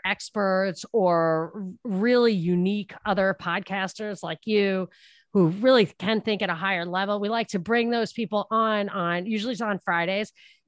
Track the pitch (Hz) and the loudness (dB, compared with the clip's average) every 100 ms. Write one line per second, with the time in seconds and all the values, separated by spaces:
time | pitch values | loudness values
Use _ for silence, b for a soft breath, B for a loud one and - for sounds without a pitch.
0 | 190 202 - 214 196 190 196 - - 233 | -2 -4 -6 -2 0 2 0 -4 -4 2
1 | 180 170 165 160 165 208 185 - 240 190 | 4 4 2 0 -2 -8 -12 -10 -6 0
2 | 233 247 233 196 170 175 185 208 190 - | 2 4 4 2 2 2 2 -2 -6 -8
3 | 208 196 190 185 175 180 190 196 190 - | -2 0 0 0 -4 -4 -4 -6 -6 -6
4 | 214 196 165 160 220 208 196 190 180 b | -10 -8 -8 -8 0 2 2 0 -4 b
5 | b b b 202 165 190 254 254 185 - | b b b 4 4 4 6 6 4 0
6 | 190 220 226 202 190 165 196 180 175 180 | -2 -2 0 -2 -2 -2 -2 -2 -2 -2
7 | 196 208 202 233 220 196 170 233 233 233 | -2 -2 -2 -4 -2 -4 0 0 2 0
8 | 220 - 214 208 - 220 220 208 202 196 | -2 -4 -4 -2 0 0 0 0 -2 -2
9 | 170 175 196 214 233 220 220 190 - 170 | -2 -2 -2 -4 -4 -4 -4 -4 -2 0
10 | 170 196 214 _ b b | 0 -2 -6 _ b b